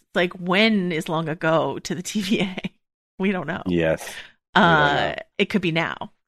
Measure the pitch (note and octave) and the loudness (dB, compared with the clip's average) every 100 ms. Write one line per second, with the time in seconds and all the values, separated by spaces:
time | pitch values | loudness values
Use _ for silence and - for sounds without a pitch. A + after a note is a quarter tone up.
0 | _ - F3+ F#3 F3+ F#3 A3 G#3 F3+ D#3 | _ -2 -2 -2 0 4 4 4 0 -2
1 | E3 D#3+ D#3+ E3 D#3+ D#3+ C#3 A#2+ - E3+ | -2 -4 -2 -2 0 2 0 -4 -8 -8
2 | - G#3+ F#3+ G#3 F#3+ F#3 F#3 _ _ _ | -6 -6 0 0 0 -4 -10 _ _ _
3 | _ - F#3+ F#3 D3+ - - E2+ D#2+ D#2 | _ -4 -2 -2 -4 -6 -2 0 2 0
4 | - - - _ _ - E3+ D#3+ D3 C#3 | -4 -14 -18 _ _ 4 6 6 4 2
5 | F#2+ - - - G3 G3 F3 D#3+ D#3+ - | 0 -4 -12 -4 0 0 0 -2 -2 -6
6 | - _ | -12 _